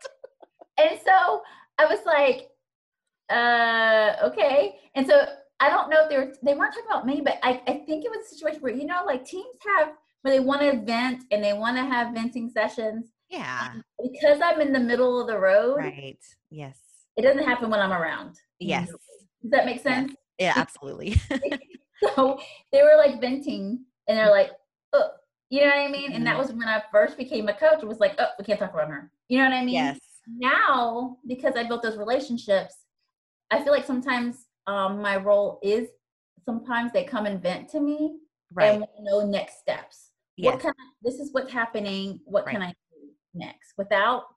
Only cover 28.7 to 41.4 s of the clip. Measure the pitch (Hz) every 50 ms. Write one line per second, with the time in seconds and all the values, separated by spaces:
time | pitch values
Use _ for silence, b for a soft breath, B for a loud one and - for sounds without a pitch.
28.7 | - 160 151 156 147 143 143 - _ _ _ - 247 262 269 262 262 254 247 247
29.7 | 247 254 262 269 269 262 - _ _ _ _ 233 233 240 247 254 294 370 453 330
30.7 | 277 247 240 233 226 240 254 254 - - - 233 254 247 269 269 254 240 233 226
31.7 | 233 233 233 226 214 208 202 214 247 285 - - 240 233 - 208 196 185 - -
32.7 | - - _ _ _ _ _ _ _ _ _ _ _ _ _ - 294 285 294 269
33.7 | 294 269 277 - 262 247 254 277 254 240 240 240 240 - _ _ _ _ _ 196
34.7 | 202 202 190 196 202 208 208 202 196 190 190 202 208 202 202 - - - - 196
35.7 | 208 240 240 - _ _ _ _ _ _ _ _ _ _ _ - 226 226 - 254
36.7 | 240 233 240 240 - 285 269 - 262 220 208 202 196 180 170 175 180 - - -
37.7 | - 302 294 294 294 302 302 311 - - - _ _ _ _ _ 170 180 208 208
38.7 | 208 208 214 - _ - 208 202 196 208 208 202 202 180 - - - - _ -
39.7 | 208 - - - - - _ _ _ _ _ _ _ - 180 - 254 262 - 311
40.7 | 277 - - - _ _ 202 240 277 294 285 - - 262